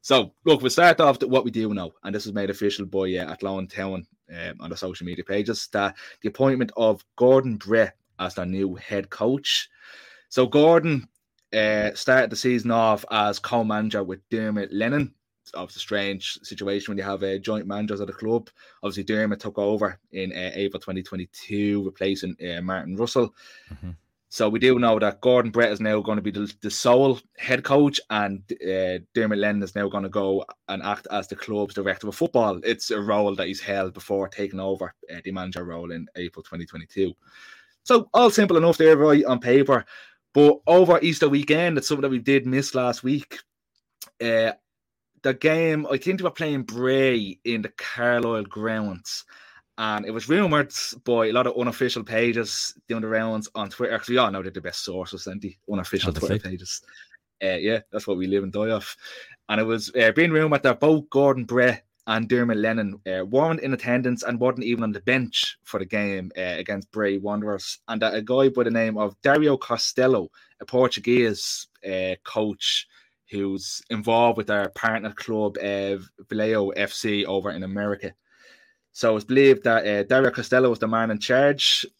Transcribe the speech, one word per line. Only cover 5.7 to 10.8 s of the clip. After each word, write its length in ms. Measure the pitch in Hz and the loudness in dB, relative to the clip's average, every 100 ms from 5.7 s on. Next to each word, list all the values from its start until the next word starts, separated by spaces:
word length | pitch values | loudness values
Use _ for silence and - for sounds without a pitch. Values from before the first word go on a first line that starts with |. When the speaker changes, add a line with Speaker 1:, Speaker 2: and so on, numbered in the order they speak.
Speaker 1:
that 240 | 104 98 - - - | -4 -4 -6 -20 -10
the 60 | 110 | -10
appointment 440 | - 135 127 117 - | 0 2 2 -2 2
of 280 | 113 104 _ - | 2 0 _ 2
Gordon 400 | 123 135 131 107 | 6 6 4 -8
Brett 400 | 98 113 101 _ _ - | 0 2 2 _ _ -10
as 160 | 92 | -8
their 120 | 98 90 | -6 -4
new 300 | 95 98 90 | -2 -2 -4
head 340 | - 101 92 | -6 -6 -6
coach. 580 | - 113 139 - - - _ - - - - _ | -2 0 0 0 -4 -4 _ -20 -20 -20 -20 _
So 180 | - 127 | 0 4
Gordon, 600 | 147 156 170 | 6 8 6